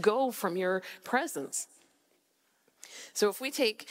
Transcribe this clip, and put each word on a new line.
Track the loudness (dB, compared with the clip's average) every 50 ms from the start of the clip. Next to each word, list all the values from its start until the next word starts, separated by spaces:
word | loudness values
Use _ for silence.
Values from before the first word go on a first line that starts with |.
go | 4 4 4 4 2 0
from | 0 -2 -2 -2 0
your | 0 0 2 0 0 -2 -6 -16 -16 -6
presence?" | -2 0 0 0 -2 -4 -6 -8 -6 -6 -8 -8 -10 -14 -20 _ _ _ _ _ _ _ _ _ _ _ _ _ _ _ _ _ _ _ _ -20 -20 -18 -16 -16 -8 -2
So | 2 2 2
if | 2 0
we | -6 -4
take | 0 2 2 2 0 -2 -10 -18